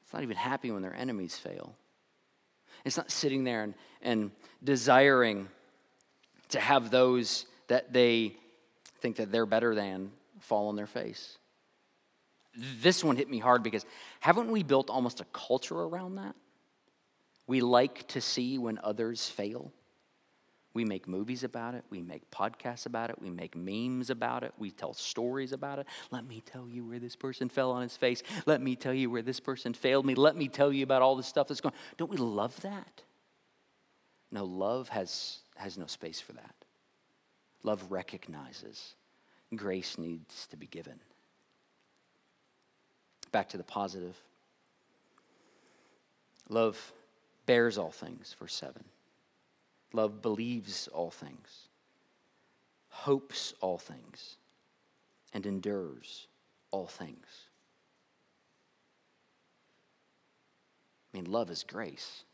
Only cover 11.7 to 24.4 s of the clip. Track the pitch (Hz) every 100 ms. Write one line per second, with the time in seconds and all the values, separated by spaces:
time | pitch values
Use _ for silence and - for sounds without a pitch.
11.7 | _ _ _ _ _ _ _ _ 120 131
12.7 | 120 147 180 160 127 135 123 117 123 113
13.7 | 104 - - - - 151 180 226 220 151
14.7 | 135 - 127 123 - - - - 127 -
15.7 | 165 170 175 185 190 196 - _ _ _
16.7 | _ _ _ _ _ _ _ - 127 120
17.7 | 123 135 - - 135 - - 123 131 117
18.7 | 110 104 107 113 113 - - 104 120 139
19.7 | _ _ _ _ _ _ _ _ _ _
20.7 | 113 110 95 92 92 107 123 123 120 117
21.7 | 123 - 98 87 78 _ - 101 113 123
22.7 | 120 - 117 117 - 95 87 82 85 92
23.7 | 104 123 127 123 120 117 123